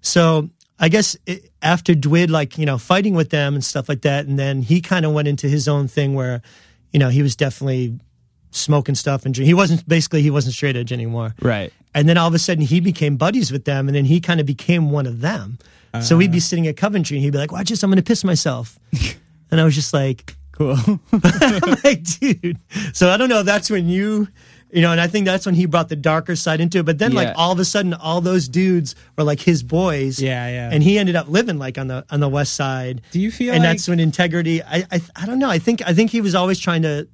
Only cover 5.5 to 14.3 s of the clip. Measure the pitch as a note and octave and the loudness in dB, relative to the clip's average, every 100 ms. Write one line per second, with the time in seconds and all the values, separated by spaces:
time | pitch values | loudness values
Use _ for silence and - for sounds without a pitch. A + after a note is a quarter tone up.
5.5 | D3 C3+ D3 C#3 - C#3 C3+ B2+ B2 - | 0 0 0 -2 -2 -2 -2 -4 -6 -10
6.5 | _ _ _ _ D#3 C3+ B2+ C#3+ A#2+ C#3+ | _ _ _ _ 0 2 2 0 0 -4
7.5 | - C3+ C3 B2 A#2+ _ _ _ _ _ | -4 -4 -2 -4 -6 _ _ _ _ _
8.5 | - - D3 C3 C#3 - C3+ C3+ B2 C3+ | -10 0 0 0 -4 -2 -4 -4 0 4
9.5 | F3 F#3+ E3 D#3+ E3 - D#3+ D3 C#3+ B2+ | 4 4 2 2 0 2 2 2 2 -2
10.5 | A#2+ C#3+ B2+ A#2 B2 A2+ A#2 A2+ A2+ C3 | -2 -4 -2 -4 -6 -4 -4 -6 -2 -2
11.5 | A2 F#2 _ _ D3 D3 E3+ E3+ E3 - | -2 -4 _ _ 2 4 4 4 0 0
12.5 | E3+ D3 E3+ F3 E3+ D3 C#3 D#3+ A3 D#3 | 0 2 2 2 0 0 0 0 0 -2
13.5 | C#3 - C#3 C3+ C#3+ C3+ E3 E3+ | -2 -2 -2 0 0 2 2 2